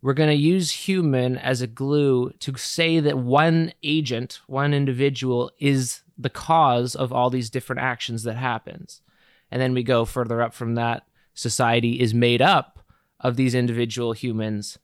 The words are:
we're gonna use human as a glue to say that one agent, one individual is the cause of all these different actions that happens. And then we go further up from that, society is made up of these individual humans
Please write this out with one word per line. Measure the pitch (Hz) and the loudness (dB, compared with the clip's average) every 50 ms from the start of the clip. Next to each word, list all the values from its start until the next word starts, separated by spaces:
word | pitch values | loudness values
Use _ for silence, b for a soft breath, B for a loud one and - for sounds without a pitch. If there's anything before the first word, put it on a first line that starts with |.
we're | - 131 135 | 0 0 2
gonna | 139 156 151 | 2 4 4
use | 151 147 147 160 180 190 175 151 | 4 4 4 4 2 2 0 -2
human | - - - - 190 190 170 151 135 127 127 127 127 | -6 -6 -4 -2 -2 0 2 2 2 2 0 0 -2
as | 127 - 131 131 120 | -2 -2 -2 -2 -2
a | 127 | -2
glue | 120 113 117 135 139 147 147 143 139 131 123 123 127 - _ | -8 -6 -6 -2 0 2 2 2 2 2 2 0 -2 -6 _
to | - - 131 | -10 -10 -8
say | 123 - - - - 165 165 160 165 | -8 -8 -8 -2 0 0 2 2 2
that | 151 147 143 135 | 2 2 0 0
one | 123 123 127 143 156 170 165 165 165 170 - _ | 0 2 4 4 4 4 4 2 0 -2 -6 _
agent, | - 151 151 160 156 117 120 113 123 - - - _ | -4 -2 0 0 0 -2 -4 -6 -6 -8 -12 -18 _
one | - 135 131 139 143 | -8 -4 -2 0 2
individual | 147 143 143 135 127 120 139 139 135 120 131 127 123 120 120 - _ _ | 2 2 0 0 0 2 0 0 0 -2 -2 -2 0 -2 -2 -4 _ _
is | 143 143 139 131 127 120 - - _ _ _ | 0 2 2 2 0 -2 -6 -10 _ _ _
the | - 120 131 | -8 -8 -8
cause | _ - - - 165 165 156 139 123 123 123 127 - | _ -8 -2 2 4 4 6 4 4 2 0 -2 -4
of | 147 135 120 | -4 -4 -2
all | 127 123 123 127 | 0 0 0 2
these | 123 131 120 110 | 0 -2 -4 -4
different | - 127 - - 127 131 | -6 -8 -6 -6 -6 -4
actions | 127 127 123 120 - 117 117 113 | -2 -4 -4 -4 -6 -8 -6 -6
that | 107 117 110 | -6 -6 -6
happens. | 120 131 127 117 110 _ - - - 185 - - - b b b b b b b b b b | -4 -4 -4 -4 -6 _ -12 -16 -16 -18 -20 -20 -20 b b b b b b b b b b
And | - 127 | -4 -2
then | 131 127 127 | 0 0 0
we | 127 | 0
go | 123 120 131 117 117 | 0 2 2 2 2
further | 110 - 127 120 113 117 117 | 0 -2 -4 -4 -2 0 -2
up | 117 117 - | -2 -2 -4
from | - 123 117 117 | -6 -4 -4 -2
that, | 117 117 117 117 - _ _ _ _ _ _ _ | 0 0 -2 -2 -4 _ _ _ _ _ _ _
society | - - 120 - - 131 117 117 120 117 117 120 127 | -8 -6 -4 -2 0 2 2 4 2 2 0 0 2
is | 127 113 107 | 0 2 2
made | 120 120 120 120 120 | 2 4 4 4 4
up | 131 160 196 151 - _ _ - _ _ _ _ _ _ _ _ | 4 4 4 2 0 _ _ -20 _ _ _ _ _ _ _ _
of | - 127 120 | -4 -2 0
these | 120 131 127 120 | 2 0 2 2
individual | 127 123 120 117 117 120 117 110 123 120 113 | 2 0 0 0 -2 -2 -2 -2 -4 -4 -4
humans | 113 107 - 123 113 110 107 110 107 104 104 - - - | -4 -4 -6 -6 -4 -4 -4 -4 -4 -6 -6 -10 -14 -18